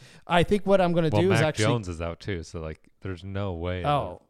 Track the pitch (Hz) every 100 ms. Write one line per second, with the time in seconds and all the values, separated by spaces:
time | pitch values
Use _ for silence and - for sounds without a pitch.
0 | - - - 175 165 202 190 196 175 175
1 | 160 - 180 - 156 - 107 120 90 82
2 | 85 85 - 90 80 87 80 78 - _
3 | 98 87 98 98 101 82 87 90 90 143
4 | 98 90 _